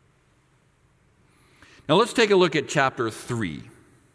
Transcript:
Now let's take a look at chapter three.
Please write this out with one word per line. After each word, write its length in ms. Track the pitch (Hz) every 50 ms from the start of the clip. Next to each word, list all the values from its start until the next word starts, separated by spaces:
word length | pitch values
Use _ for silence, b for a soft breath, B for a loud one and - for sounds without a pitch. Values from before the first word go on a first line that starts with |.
| _ _ _ _ _ _ _ _ _ _ _ _ _ _ _ _ _ _ _ _ _ _ _ _ _ b b b b b b b b b b b b -
Now 80 | 151
let's 160 | 185 233 220 -
take 180 | - 226 208
a 60 | 202
look 200 | 185 180 175 151
at 120 | 156 - -
chapter 420 | - 156 139 131 - - 120 110
three. 520 | - - - - 123 117 110 87 76 64 57 57 - - _ _ _ _ _ _ _